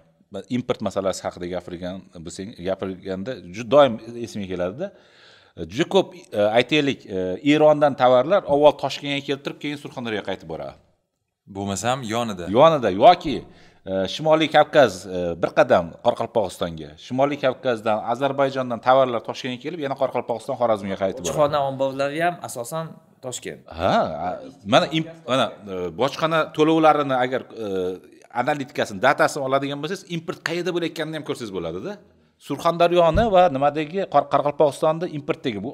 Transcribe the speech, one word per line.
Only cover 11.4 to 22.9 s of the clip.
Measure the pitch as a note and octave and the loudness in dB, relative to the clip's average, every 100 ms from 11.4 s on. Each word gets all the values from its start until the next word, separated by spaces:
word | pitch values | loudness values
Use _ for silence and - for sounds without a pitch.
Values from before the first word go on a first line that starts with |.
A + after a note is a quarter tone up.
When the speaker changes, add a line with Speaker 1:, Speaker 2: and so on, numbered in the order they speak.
| - | -14
Speaker 2:
Bo'lmasam, | G2 G2+ G2 A2+ C3+ | -8 -4 -4 -2 -4
yonida. | A2+ A2+ A#2 F#2 F2 | -4 -4 -4 -6 0
Speaker 1:
Yonida | A2 D#3+ D3+ A2 | 6 6 6 0
yoki, | F#2 D3+ F3 D#3+ G2 - - - _ - | 6 8 8 2 -6 -8 -20 -20 _ -6
e, | F#2+ F#2+ | -4 -2
Shimoliy | - D#3 D#3 D#3 | -2 2 2 4
Kavkaz, | D3+ D3+ D3+ A#2+ F#2 | 4 4 6 4 2
e, | F#2+ F2+ F2 E2 | -8 -4 -4 -2
bir | - | -2
qadam | - C3 G#2 E2+ - | 2 4 4 2 -4
Qoraqalpog'istonga, | A#2 A#2+ A2+ A#2+ F#2 - F2 D#2+ D2 D#2 | -2 -2 -2 -2 -2 -4 -6 -8 -14 -16
Shimoliy | - B2+ C#3+ D3 | -6 0 0 0
Kavkazdan, | C3 A#2+ B2+ A2+ A2 G#2+ F#2+ | -2 -2 -2 -2 0 -2 -2
Ozarbayjondan | A#2+ C#3 C3+ C3+ C3 B2+ A#2 | -2 -2 0 0 -2 -4 -2
tovarlar | B2 C3+ B2+ A#2 | 2 4 4 0
Toshkentga | - A#2 C3 A#2+ | -6 -8 -8 -8
kelib, | C#3 F3 | -8 -6
yana | C#3 C3+ | -6 -2
Qoraqalpog'iston, | C3 B2 A#2 A2+ - B2 | -2 -2 -4 -6 -4 -2
Xorazmga | A#2+ G#2 G2 F#2+ | 0 0 -2 -2
qaytib | F#2+ F2+ | -4 -2
boradi. | F2 | -4
Speaker 3:
Bojxona | D#3 D3 D3 | 0 0 0
omborlari | C#3 C3 C3+ C3+ C#3 D3+ | -2 -2 -4 -2 -4 -2
ham | E3+ E3+ | -2 -4
asosan | A#2 B2+ A#2+ D#3+ D#3+ | -10 -10 -8 -8 -10